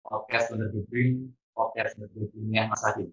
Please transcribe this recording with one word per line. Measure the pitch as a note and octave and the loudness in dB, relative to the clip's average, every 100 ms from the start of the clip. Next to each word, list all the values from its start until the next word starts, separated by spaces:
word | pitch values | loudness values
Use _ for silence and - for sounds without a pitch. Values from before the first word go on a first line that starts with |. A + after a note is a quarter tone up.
Podcast | - G#2+ - A#2 A#2 | -6 -8 0 2 2
penerbit | A2 G#2 G2+ - | 0 -2 -2 -2
Green, | A#2+ B2 B2+ C3 - _ | 2 4 2 -4 -14 _
podcast | - A2+ A2+ A2 - | -2 0 0 -4 -6
penerbit | G#2 G#2+ G#2 | -14 -8 -8
Green | A2 A2+ | -4 0
yang | A2 A2 | 2 2
Mas | G#2 | 2
Adi. | A2 G2+ F2 | 0 0 -6